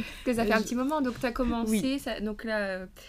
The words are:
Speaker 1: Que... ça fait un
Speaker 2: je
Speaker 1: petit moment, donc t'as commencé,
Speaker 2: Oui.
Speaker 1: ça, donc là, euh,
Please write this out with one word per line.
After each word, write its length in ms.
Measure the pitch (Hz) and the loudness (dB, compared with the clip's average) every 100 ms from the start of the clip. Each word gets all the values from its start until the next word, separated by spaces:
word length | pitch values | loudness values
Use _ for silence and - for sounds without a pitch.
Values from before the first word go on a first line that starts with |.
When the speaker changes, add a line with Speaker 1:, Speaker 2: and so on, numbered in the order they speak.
| 220 - | -2 -4
Speaker 1:
Que... 100 | - | 0
ça 120 | 233 226 | 2 4
fait 80 | |
un 60 | 220 | 4
Speaker 2:
je 40 | |
Speaker 1:
petit 120 | 214 240 | 4 0
moment, 260 | 262 311 | 2 2
donc 180 | 262 220 | 0 0
t'as 120 | - | -2
commencé, 380 | - 240 233 226 | 0 0 0 2
Speaker 2:
Oui. 280 | 220 262 269 | 2 2 0
Speaker 1:
ça, 220 | 262 - | -2 -4
donc 240 | 208 208 226 | -4 -4 -4
là, 140 | 214 | -2
euh, 260 | 196 185 185 - | -2 -4 -8 -16